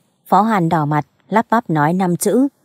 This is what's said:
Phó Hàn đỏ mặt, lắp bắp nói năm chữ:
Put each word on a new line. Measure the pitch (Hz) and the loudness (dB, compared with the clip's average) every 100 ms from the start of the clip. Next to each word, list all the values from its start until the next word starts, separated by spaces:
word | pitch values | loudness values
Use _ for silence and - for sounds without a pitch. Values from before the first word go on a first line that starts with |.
| _ _ - | _ _ -2
Phó | 190 | 0
Hàn | 220 208 165 | 2 0 0
đỏ | 170 | 0
mặt, | 147 151 - _ _ | 0 -2 -4 _ _
lắp | 208 233 | -4 -2
bắp | 220 - | -2 -2
nói | 156 147 | 0 0
năm | 185 185 170 | 0 -2 -2
chữ: | 208 214 277 - | -2 0 0 -4